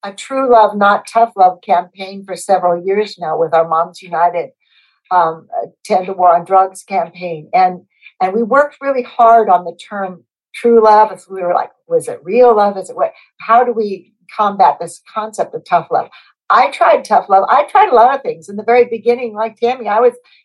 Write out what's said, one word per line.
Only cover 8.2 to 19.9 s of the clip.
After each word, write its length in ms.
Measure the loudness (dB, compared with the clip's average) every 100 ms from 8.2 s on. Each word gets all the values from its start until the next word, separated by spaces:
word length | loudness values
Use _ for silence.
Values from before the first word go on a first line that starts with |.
and 140 | -4
we 80 | -2
worked 360 | 0 0 0 -4
really 220 | -6 -4
hard 460 | -4 2 4 6 4
on 160 | 0
the 120 | -2 -16
term 480 | -14 -10 -10 -12 _ _ _
true 280 | -4 2 4
love. 300 | 6 4 2
As 160 | -2 -14
we 140 | -8
were 120 | -4
like, 160 | -4 -6 _ -4
"Was 200 | -4 -4
it 120 | -10
real 320 | -2 2 4 4
love? 200 | 0 -4
Is 140 | -10
it 60 | -6
what, 160 | -6 -6 _ _
how 240 | 0 2
do 80 | 2
we 400 | -2 -6 -8 _ _ _ -4
combat 420 | -2 2 0 0
this 200 | -8 -16 _
concept 420 | -10 -8 -8 -8
of 100 | -10
tough 240 | -4 -4 -2
love?" 180 | -6 -6 -14 _ _ 0
I 200 | 0 0
tried 360 | 0 2 2 0
tough 240 | -2 2
love. 140 | 2 2
I 160 | 0
tried 240 | 2 2 4
a 60 |
lot 200 | 4 4
of 80 | 2
things 280 | -6 -10 -12
in 60 | -8
the 60 |
very 220 | 0 2
beginning. 500 | 2 -2 -2 -2 -4
Like 220 | -6 -8 -4
Tammy, 320 | -4 -4
I 120 | -4